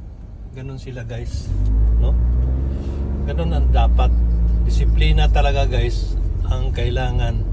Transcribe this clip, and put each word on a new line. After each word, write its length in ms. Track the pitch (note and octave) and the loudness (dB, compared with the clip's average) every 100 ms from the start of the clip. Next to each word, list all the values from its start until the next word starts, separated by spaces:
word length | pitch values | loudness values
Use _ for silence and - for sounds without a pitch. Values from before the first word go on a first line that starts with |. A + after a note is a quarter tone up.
| - - - - - C3 | -16 -16 -18 -16 -16 -14
Ganun 240 | C3 C3 | -12 -12
sila, 240 | C3+ B2 A#2 | -12 -12 -10
guys. 400 | A#2 A#2 - - - G2+ G#2 G#2+ - | -10 -8 -6 -4 -2 2 2 4 4
No? 160 | A2+ A#2 - - - - - - - - - - - | 2 2 2 0 0 -2 -4 -4 -6 -6 -4 -4 -4
Ganun 240 | - E3 | -2 0
ang 160 | - - | 2 4
dapat. 400 | A#1 - A1+ A1+ - - - - - - | 4 4 4 4 4 2 2 2 2 2
Disiplina 640 | - - D3+ D#3 D3+ D3+ | 2 2 4 4 4 4
talaga, 400 | D3+ D3 C#3 C3 | 4 2 0 0
guys, 480 | B2 A#2+ - - - - - - | 0 0 -2 -2 -4 -2 -2 -2
ang 240 | C3+ - | -2 -2
kailangan. 720 | - B2+ B2 B2+ B2 A#2+ A#2 - | -2 -2 -2 -2 -2 -2 -2 -4